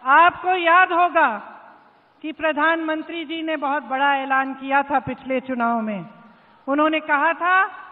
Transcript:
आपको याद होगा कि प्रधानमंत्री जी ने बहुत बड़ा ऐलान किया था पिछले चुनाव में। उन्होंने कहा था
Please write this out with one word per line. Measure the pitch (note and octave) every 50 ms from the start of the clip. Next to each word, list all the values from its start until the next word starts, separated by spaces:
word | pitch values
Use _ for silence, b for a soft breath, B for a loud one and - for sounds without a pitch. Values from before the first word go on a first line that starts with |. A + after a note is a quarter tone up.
| B3+
आपको | C4 C4+ D4+ E4 F4+ F4 - - F4+
याद | F#4 F#4 E4+ E4 E4 F4+ F#4 F4+ F4+
होगा | E4 F4+ F4 C#4+ E4 D#4 C4 A3 G3+ - - - - - - - - _ _ _ _ _ _ _ _ -
कि | D#4 D#4
प्रधानमंत्री | _ D4+ D#4 D4+ C#4 D4 D#4+ E4 E4 E4 D#4 D#4 D#4+ D#4 D#4+ E4 E4+ E4
जी | C4+ D#4+ E4 D#4+
ने | D#4+ D#4
बहुत | D4+ D4 C#4 C#4 D4+ B3+
बड़ा | A3+ C4 C4 C#4 C#4+ C#4+
ऐलान | C4+ C4+ C4+ C4+ C4 C4+ C4+ C4
किया | C4+ C4 C4+ C4+ C#4 C#4
था | C#4 C#4+ C4+
पिछले | - C4+ B3+ - - B3+ C4 C4
चुनाव | C4 C4 C4 A#3+ A#3 A#3 A#3 A#3
में। | A3 G#3+ G#3+ F#3+ E3 - - - - b b b b b b b b -
उन्होंने | C4+ D4 D4+ D#4 D#4 D#4
कहा | D4+ D#4 D4 C#4 C#4+ E4 E4
था | D#4 E4 F4+ F#4 F#4+ G4 G#4+ - - - -